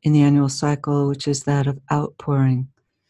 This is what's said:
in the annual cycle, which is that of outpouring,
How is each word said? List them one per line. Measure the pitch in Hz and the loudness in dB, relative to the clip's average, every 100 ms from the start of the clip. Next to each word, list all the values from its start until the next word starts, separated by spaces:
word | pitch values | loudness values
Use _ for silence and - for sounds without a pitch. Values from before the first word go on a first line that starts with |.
in | 151 | 0
the | 151 | 4
annual | 143 143 139 | 4 4 2
cycle, | 135 147 143 147 143 139 | -2 -2 -2 -2 -2 -2
which | 139 147 | -4 -4
is | 139 | -4
that | - 143 139 | -2 -2 -2
of | 139 - | -4 -4
outpouring, | 147 147 - - 139 131 127 131 _ _ _ _ | -4 -4 -8 -4 0 2 0 -4 _ _ _ _